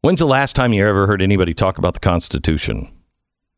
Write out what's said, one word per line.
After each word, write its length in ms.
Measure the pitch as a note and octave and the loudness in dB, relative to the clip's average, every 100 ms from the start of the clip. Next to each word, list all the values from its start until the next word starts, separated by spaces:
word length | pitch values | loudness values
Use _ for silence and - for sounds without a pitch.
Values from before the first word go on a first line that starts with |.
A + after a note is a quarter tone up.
When's 160 | - F3+ | 2 2
the 80 | D#3+ | 2
last 300 | C3+ C#3 - | 2 0 0
time 180 | B2 | 0
you 100 | G#2 G#2 | 2 2
ever 180 | G2 G2 | 2 2
heard 160 | G2+ | 0
anybody 320 | F#2+ G2+ F2 | 2 2 0
talk 240 | D#2+ F#2+ - | 0 -2 0
about 160 | F2 | -4
the 60 | - | 0
Constitution? 920 | G2 F2 - D2 - D#2 - G#1+ - - _ _ _ _ _ | 0 0 -2 -4 -2 -2 -4 -8 -10 -20 _ _ _ _ _